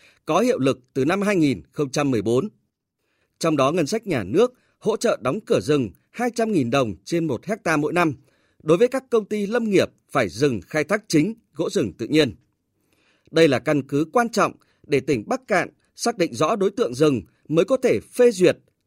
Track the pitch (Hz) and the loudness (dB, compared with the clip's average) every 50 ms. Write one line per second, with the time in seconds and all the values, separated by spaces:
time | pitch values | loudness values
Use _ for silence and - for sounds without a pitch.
0 | _ _ _ _ _ - 156 180 233 254 - - 131 135 127 - _ _ _ 139 | _ _ _ _ _ -2 0 0 2 0 0 0 0 0 -2 -2 _ _ _ -2
1 | 131 151 185 202 196 208 208 180 156 139 120 87 78 _ _ - 151 131 - 156 | 0 0 0 0 0 0 0 2 2 2 0 -2 -6 _ _ -6 -6 -4 -2 -2
2 | 143 139 131 107 92 110 117 127 180 214 - _ _ _ _ _ _ _ _ _ | -2 0 0 -2 0 0 0 0 0 -2 -8 _ _ _ _ _ _ _ _ _
3 | _ _ _ _ _ _ _ _ - 165 156 139 131 135 160 185 156 135 208 226 | _ _ _ _ _ _ _ _ -2 -2 0 2 2 2 2 0 -2 -2 -4 -6
4 | - 202 160 120 95 90 120 175 240 247 - _ _ _ _ _ - 202 208 - | -4 -4 -4 -4 -4 -2 0 2 0 0 -2 _ _ _ _ _ -4 -4 -4 -2
5 | - - - - 101 127 147 220 - - 226 127 90 113 151 143 123 95 - _ | 0 -2 -2 -2 -2 -4 -4 -4 -2 -2 -2 0 0 0 0 0 -2 -4 -6 _
6 | _ _ _ - 240 247 - - 226 226 214 165 127 117 127 139 127 110 95 - | _ _ _ -6 -6 -4 -2 -2 -2 0 0 0 0 0 0 0 -2 -2 -4 -10
7 | _ - 160 170 165 156 123 104 - 175 214 202 - 175 160 151 147 110 160 175 | _ -6 -4 -4 -2 -4 -4 -6 -6 -8 -8 -6 -2 -2 -2 0 -2 0 0 0
8 | 175 160 135 - _ _ _ _ _ _ _ _ - 131 165 175 233 247 269 262 | 0 0 -2 -4 _ _ _ _ _ _ _ _ 0 0 2 4 4 2 2 -2
9 | - _ - 226 202 - 214 214 202 190 226 247 233 214 196 160 113 - _ _ | -4 _ -2 -2 -2 -2 -4 -4 -4 -2 -2 -2 0 2 2 2 2 0 _ _
10 | _ _ - 143 117 90 78 107 147 143 117 98 - - - 156 147 - 202 220 | _ _ -2 -2 -2 -2 -2 -2 -2 0 0 -4 -8 -6 -4 -4 -2 -2 -4 -4
11 | - - - 151 156 208 226 - _ _ _ - - 143 - 131 - 95 80 - | -4 0 0 2 2 0 -2 -8 _ _ _ -2 -2 0 0 0 -2 -2 -4 -6
12 | 113 - 139 156 151 120 87 - _ _ _ _ _ _ _ _ _ _ _ _ | -4 0 2 2 2 2 0 -8 _ _ _ _ _ _ _ _ _ _ _ _
13 | _ _ _ _ _ _ - 160 165 151 131 113 120 151 151 147 123 - 143 143 | _ _ _ _ _ _ 2 4 4 4 4 2 0 0 -2 -2 -2 -2 -2 -2
14 | 160 160 - 247 233 233 233 208 170 139 - - _ _ _ _ _ - 147 135 | -2 0 0 0 0 0 0 0 0 0 -2 -6 _ _ _ _ _ -2 -2 0
15 | 127 - 147 110 101 - 247 254 - - 208 175 151 - - _ _ _ _ - | 0 0 -2 -2 -2 -4 -6 -6 -4 -2 -2 -2 -2 -4 -8 _ _ _ _ -6
16 | - 240 240 196 175 160 117 110 156 156 226 208 190 202 - - 226 127 123 120 | -4 -4 -2 -2 -2 -2 0 -2 0 0 0 0 -2 -2 -2 -2 -4 -4 0 0
17 | 156 151 135 110 87 - _ _ _ - 147 165 196 - 262 254 - 220 139 101 | 0 0 0 -2 -6 -10 _ _ _ -2 0 0 2 2 0 0 2 0 0 0
18 | - - - - 247 240 214 180 180 156 - - _ _ _ _ _ | -2 -4 0 4 4 4 4 4 4 2 2 0 _ _ _ _ _